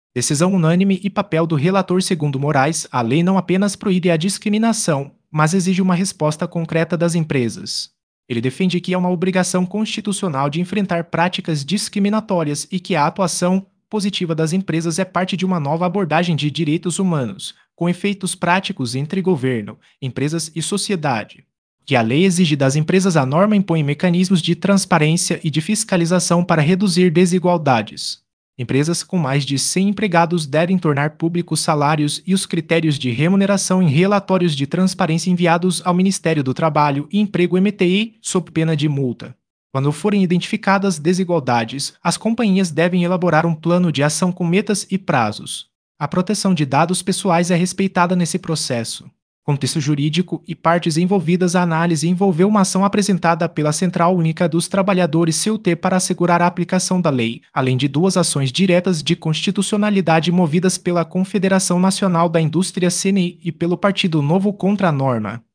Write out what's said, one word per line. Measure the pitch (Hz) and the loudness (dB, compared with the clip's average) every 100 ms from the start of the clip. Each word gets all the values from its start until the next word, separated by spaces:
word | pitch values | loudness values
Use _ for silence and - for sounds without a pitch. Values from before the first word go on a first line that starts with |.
| _ | _
Decisão | 123 120 147 180 | -6 -2 0 2
unânime | 190 160 175 196 185 | 2 2 2 2 0
e | 196 | -2
papel | 214 202 160 165 | -4 -2 0 0
do | 156 | 0
relator. | 165 196 185 180 | 2 0 0 0
Segundo | 180 170 147 135 | 0 -2 -2 -2
Moraes, | 143 139 139 165 - | 0 2 0 -2 -4
a | 131 | -2
lei | 113 147 | 0 2
não | 175 196 | 2 0
apenas | 185 180 202 | 0 0 0
proíbe | 202 214 180 175 | -2 -2 0 2
a | 165 | 0
discriminação, | 185 190 214 208 226 220 - 139 139 _ _ | 0 -4 -2 0 0 0 -2 -2 -4 _ _
mas | 151 156 | 0 2
exige | 190 180 185 | 2 2 2
uma | 185 175 | 2 2
resposta | 190 - 151 151 170 | -2 -2 -2 -2 -6
concreta | 170 165 160 165 165 | -4 -2 -2 0 0
das | 170 165 | 0 0
empresas. | 156 143 117 - - - - _ _ _ _ | 0 0 0 -4 -10 -10 -10 _ _ _ _
Ele | 117 | -4
defende | 127 - 185 175 | -4 -2 0 0
que | 180 | -2
é | 180 | -2
uma | 180 | 0
obrigação | 180 185 185 180 190 180 | 0 0 0 0 -2 -2
constitucional | 208 220 - 208 190 190 135 143 | -4 -4 -4 -6 -4 -4 -2 -2
de | 151 | -2
enfrentar | 175 208 190 170 165 | -4 -2 -2 -4 -2
práticas | - 175 180 175 151 | -2 0 -2 -4 -4
discriminatórias | 139 208 - 208 202 214 214 185 151 147 - | -2 -4 -4 -2 0 0 -2 -2 -2 -4 -6
e | 185 | -8
que | - | -2
a | 165 | 0
atuação | 147 175 180 - 180 185 190 _ _ | 0 0 -2 0 0 0 -2 _ _
positiva | 214 196 190 170 | -4 -2 -2 -4
das | 160 160 | 0 0
empresas | 185 190 160 165 156 | 0 -2 -2 -2 -4
é | |
parte | 185 - 185 175 | -2 -2 -2 -2
de | |
uma | 185 180 | -2 -2
nova | 143 165 180 | -2 -2 -2
abordagem | 190 180 156 175 | -2 0 0 2
de | 151 147 | 0 -2
direitos | 156 160 160 185 160 | -2 -2 -2 -4 -2
humanos, | 190 160 117 98 - - _ _ | -2 0 -4 -8 -16 -18 _ _
com | 170 | -2
efeitos | 180 202 202 185 | 0 -2 -4 -6
práticos | - 170 185 190 190 123 127 | -4 0 0 -2 -6 -6 -4
entre | 147 190 | -4 -2
governo, | 180 160 131 120 107 - _ _ | 0 0 0 -2 -6 -16 _ _
empresas | 135 - 143 165 156 165 | -8 -4 -4 -4 -6 -8
e | |
sociedade. | 156 202 - 190 147 113 104 - _ _ _ _ | -6 -6 -4 -4 -2 -4 -6 -18 _ _ _ _
Que | - | 0
a | 131 | 0
lei | 113 139 | 2 2
exige | 190 175 170 147 | 2 4 2 2
das | 135 | 2
empresas, | 147 151 190 190 160 | 2 2 2 2 2
a | |
norma | 131 151 208 | 2 2 4
impõe | 208 190 165 | 2 2 0
mecanismos | 143 143 185 170 185 185 | 0 0 0 2 2 0
de | 160 170 | 0 -2
transparência | 185 196 - 170 151 175 - 165 | 2 2 2 2 2 2 -2 -4
e | 165 | -2
de | 147 | -2
fiscalização | 156 214 - 185 165 180 175 175 | -2 -4 0 0 2 0 2 0
para | 180 160 | 2 2
reduzir | 147 185 202 170 180 | 2 2 2 4 4
desigualdades. | 160 185 185 180 175 143 117 101 - - - _ _ _ - | 4 4 4 2 2 2 0 0 -8 -12 -12 _ _ _ -12
Empresas | 120 131 151 170 | 0 0 2 -2
com | - 185 | -2 -2
mais | 135 143 | 0 -2
de | 131 139 | -2 -4
cem | - 185 196 | -2 0 0
empregados | 202 214 170 170 175 147 | 0 0 2 2 0 0
devem | 151 175 185 | 0 2 2
tornar | 165 139 151 | 2 0 -2
públicos | - 165 175 170 160 | -2 -4 -4 -4 -4
salários | - 151 143 156 147 - - | -2 0 2 2 0 -4 -2
e | |
os | 190 | -2
critérios | - 170 160 165 160 139 | 0 -6 0 0 2 0
de | 123 | -2
remuneração | 113 160 196 196 196 - 185 | 0 2 2 2 0 0 2
em | 175 | 4
relatórios | 135 190 202 196 185 175 139 | 4 2 2 0 0 2 0
de | 139 | -2
transparência | 165 185 - 175 165 185 | 0 0 0 -2 0 0
enviados | 175 175 170 185 175 | 2 2 2 0 -2
ao | 185 | -2
Ministério | 175 190 190 165 156 | 2 2 0 0 0
do | 131 | 0
Trabalho | 127 165 147 147 139 147 | 0 0 2 0 0 -2
e | 202 | -2
Emprego, | 208 170 175 180 | 0 0 0 2
M | 202 | 0
T | 202 180 | 2 2
I, | 190 226 _ | 2 -2 _
sob | - 185 160 | -4 -4 -2
pena | 165 160 | -2 0
de | 156 151 | 0 0
multa. | 139 127 117 120 - _ _ _ | 0 -4 -6 -14 -20 _ _ _
Quando | 135 143 | -2 -2
forem | 151 208 202 | -2 0 2
identificadas | 185 175 - 220 - 196 196 160 | 2 0 -2 -4 0 0 0 -2
desigualdades, | 151 180 180 170 131 120 117 135 - - | -2 0 0 -2 0 0 -2 -6 -10 -6
as | 175 - | -4 -2
companhias | 220 226 226 190 185 | -2 0 2 2 0
devem | 151 175 180 | 0 0 2
elaborar | 175 185 175 151 | 0 0 2 2
um | 170 | 2
plano | 156 165 175 180 | -2 0 2 2
de | 139 | 2
ação | 147 156 180 | 0 0 -2
com | 180 170 | -2 0
metas | 185 208 202 - | 0 0 -4 -2
e | 190 | -6
prazos. | - 147 110 101 - - - _ _ _ | -2 0 0 -4 -12 -14 -14 _ _ _
A | 147 | -4
proteção | 180 180 208 196 | -2 -2 -2 0
de | 170 | 0
dados | 143 143 165 180 | 2 2 2 -2
pessoais | - 185 196 170 175 | -2 -2 0 0 2
é | 175 | 0
respeitada | 180 - 196 190 175 180 | 0 -2 -2 0 0 0
nesse | 165 180 | 0 -4
processo. | - 156 - 120 113 - - _ _ _ | -4 -6 -4 -4 -6 -12 -16 _ _ _
Contexto | - 139 135 165 | -4 -2 -2 -2
jurídico | 139 147 151 156 180 165 - | -2 0 0 0 -2 -6 -8
e | |
partes | 165 165 175 170 156 | -4 0 2 0 0
envolvidas. | 180 196 156 175 180 | 2 0 2 0 2
A | 180 | 0
análise | 175 160 175 156 156 | 0 0 0 0 0
envolveu | 180 196 160 196 | 2 2 2 2
uma | 214 | 4
ação | 190 185 | 2 2
apresentada | 196 208 196 185 170 165 170 | 0 0 0 2 2 0 -2
pela | - 151 | 0 -2
Central | 151 180 170 170 185 | 0 -2 2 2 2
Única | 160 156 175 | 0 0 0
dos | 165 - | 0 -2
Trabalhadores, | 202 196 185 175 160 165 156 | -2 0 2 2 2 0 0
C | 214 | -2
U | 214 | -2
T, | 180 170 | -2 0
para | 185 185 | 0 0
assegurar | - 180 175 170 | -2 0 2 2
a | 175 | 2
aplicação | 180 170 185 - 185 | 0 -2 -2 0 0
da | 170 | 0
lei, | 131 113 120 _ | 0 -2 -4 _
além | 147 131 127 | -2 0 0
de | 143 | 0
duas | 139 190 185 | 0 0 2
ações | 170 147 135 | 0 0 -2
diretas | 135 196 175 180 165 | 0 2 2 2 -2
de | 139 | -2
constitucionalidade | 170 160 156 - 196 185 214 208 196 170 160 160 | -2 -2 -2 -2 -2 -2 0 2 0 2 2 2
movidas | 175 170 170 185 - | 2 2 2 0 -2
pela | - 175 | -2 -2
Confederação | 165 185 190 214 190 190 190 180 | -2 -2 -2 0 2 0 2 2
Nacional | 190 190 190 165 170 | 2 2 0 2 2
da | 165 | 2
Indústria, | 156 156 185 - 175 | 0 0 -2 0 -2
C | 175 190 | 0 0
N | 196 | 0
I, | 175 - | 0 -4
e | 175 | -10
pelo | - 170 175 | -4 -2 0
Partido | 202 190 190 156 | 0 0 0 0
Novo | 143 185 202 | 2 0 0
contra | 202 185 202 190 | -2 -2 0 0
a | |
norma. | 143 135 120 104 113 _ | 0 0 -2 -4 -8 _